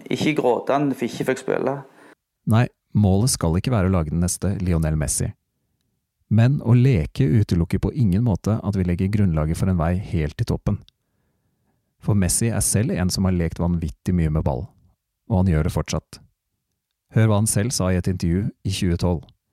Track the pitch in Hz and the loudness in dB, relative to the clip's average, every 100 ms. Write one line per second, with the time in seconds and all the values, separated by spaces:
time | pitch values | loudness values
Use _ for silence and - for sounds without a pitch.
0 | - - 170 151 127 107 - 135 147 127 | -6 -2 0 0 0 0 0 0 0 -2
1 | 117 - - 131 - 50 - 143 139 _ | -6 -4 -4 -4 -2 -4 -2 -6 -10 _
2 | - _ _ _ - 110 123 - _ 104 | -20 _ _ _ 0 2 0 -4 _ 2
3 | 104 95 123 - 85 82 117 120 92 95 | 4 4 0 0 0 -2 0 0 2 0
4 | 76 80 87 - 90 98 90 85 78 78 | 0 -2 -2 -2 -4 -2 0 0 0 0
5 | 71 - - - _ _ _ _ _ _ | -2 -2 -4 -8 _ _ _ _ _ _
6 | _ _ _ 104 120 143 - 120 127 113 | _ _ _ 2 4 2 2 4 4 2
7 | 76 - 135 131 104 90 85 95 - - | 0 -2 2 2 2 0 0 -2 -2 0
8 | 113 90 120 87 - 110 98 101 90 87 | 0 2 0 0 -2 -2 -2 -2 0 0
9 | 95 104 98 80 78 80 95 92 78 90 | 0 2 2 2 0 -2 0 0 0 -2
10 | 98 85 76 - 117 - - 98 - _ | -2 -4 -4 -4 -4 -4 -4 -6 -8 _
11 | _ _ _ _ _ _ _ _ _ _ | _ _ _ _ _ _ _ _ _ _
12 | - 101 92 - 117 101 - 98 123 - | 0 2 2 0 0 0 0 0 0 0
13 | 90 - 92 90 82 - 87 87 78 - | -2 0 0 0 -2 -2 -2 0 -2 -6
14 | - 90 80 78 76 64 - _ _ _ | -2 0 2 0 0 -2 -6 _ _ _
15 | _ _ - 92 95 78 78 - 76 80 | _ _ -2 0 2 2 0 -2 -4 -6
16 | - - - _ _ _ _ _ _ _ | -8 -16 -20 _ _ _ _ _ _ _
17 | _ - 110 104 113 104 101 - 92 92 | _ 2 4 4 2 0 -2 -2 0 0
18 | 87 92 85 87 110 - - 95 95 85 | 0 -2 0 0 -2 -6 -6 -2 -2 0
19 | 87 85 - _ _ | 0 -2 -6 _ _